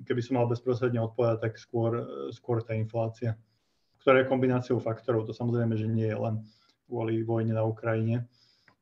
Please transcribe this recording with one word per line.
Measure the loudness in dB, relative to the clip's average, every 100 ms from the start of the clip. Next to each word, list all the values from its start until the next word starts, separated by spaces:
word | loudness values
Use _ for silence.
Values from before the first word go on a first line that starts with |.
| -4
keby | -2
som | 0 0
mal | 2
bezprostredne | 0 0 0 0 0
odpovedať, | -2 0 0 2
tak | -2 -6
skôr, | -6 -2 0 -2
e, | -6 -8 -10
skôr | -10 -4 -4
tá | -2 -4
inflácia, | -2 -2 -4 -4 -6 -6 _ _ _ _ _ _ 6
ktorá | 6
je | 6
kombináciou | 2 2 2 2 0
faktorov. | 0 -4 0 0 -2
To |
samozrejme, | -4 -2 0 0
že | 0 0
nie | 0 0
je | 0
len | -2 -4 -8 _ _ _ _
kvôli | -6 -2 -2
vojne | 0 0 0
na | 0 0
Ukrajine, | -2 -2 0 0 -2 -4 _ _ _ _ _